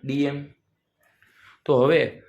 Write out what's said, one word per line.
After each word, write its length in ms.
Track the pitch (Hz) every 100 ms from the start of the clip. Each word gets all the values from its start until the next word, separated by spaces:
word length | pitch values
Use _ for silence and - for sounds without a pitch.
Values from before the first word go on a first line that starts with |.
ડી 200 | 135 139
એમ. 220 | 143 143 143 _ _ _ _ _ _ _ _ _ - _
તો 200 | - 135
હવે, 380 | 131 160 120 -